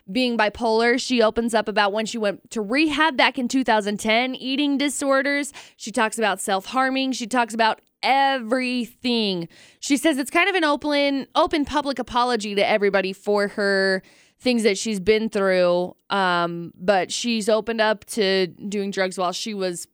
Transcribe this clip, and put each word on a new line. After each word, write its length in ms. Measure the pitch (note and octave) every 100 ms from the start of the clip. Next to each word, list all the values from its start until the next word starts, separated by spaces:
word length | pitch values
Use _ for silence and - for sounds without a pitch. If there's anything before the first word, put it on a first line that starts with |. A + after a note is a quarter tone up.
| -
being 260 | G3 B3+ A#3
bipolar. 640 | G#3+ - A#3 A3 A#3 B3
She 180 | - B3
opens 360 | G#3+ G#3+ A#3 A3
up 120 | G#3+
about 260 | G#3 G3+
when 120 | G#3 A3
she 140 | A#3+
went 320 | G3+ F#3 _
to 100 | A#3
rehab 560 | G3+ C4 D#4 C#4+ D#4 B3+
back 220 | B3+ C4+
in 80 | A#3+
two 160 | C4+
thousand 360 | B3 A3 G3+ G#3
ten, 360 | G#3+ A3 B3+ C4
eating 420 | B3+ C#4 D4 C#4
disorders. 720 | C#4+ - C#4 C4+ C4+ C#4+ C#4+ - - _
She 140 | -
talks 280 | G#3+ A3 A3+
about 200 | G#3+ F#3+
self-harming. 720 | - F#3+ F#3+ B3 C4 C4 C4+
She 120 | C4 A#3
talks 300 | B3+ A#3 A3
about 260 | A3 - _ _ G#3+ C4+ C4+ C4+ A3
everything. 960 | B3+ B3+ B3 A#3 _ B3 A#3 G#3+ F3+ E3+ - - _
She 180 | - C#4
says 200 | E4 C4+
it's 140 | C4+
kind 180 | E4+ F#4+
of 60 | F#4+
an 80 |
open, 640 | D#4 C#4+ D4+ D4 C#4+ C#4 - C#4
open 300 | F4 E4+ C#4
public 340 | C#4 C#4+ C4
apology 560 | A#3+ A#3+ B3 A#3+ G#3 G3+
to 120 | G3
everybody 460 | G#3 G3+ G3 F#3+
for 360 | F#3+ - G#3 G3+
her 520 | G3+ G3+ G3 F#3+ F#3+ - _ _ _
things 240 | B3+ A#3+
that 140 | G#3+ G3
she's 220 | A3+ G#3
been 300 | F3+ G#3+ A3
through. 680 | G#3 G3 F#3 F3+ F3 F3+ - _
Um, 640 | G3 F#3 F3 E3+ E3+ E3+ -
but 340 | F3+ G3 E3+
she's 380 | - A#3+ A3+ G#3
opened 320 | A3 G#3+ A3+
up 240 | G#3+ G#3+ -
to 420 | - F#3+ F#3+ F#3
doing 440 | - G3+ G3+ G3
drugs 260 | G3 F#3+ F#3
while 140 | F3+
she 200 | F#3 A#3
was 340 | G#3 F#3 F3 -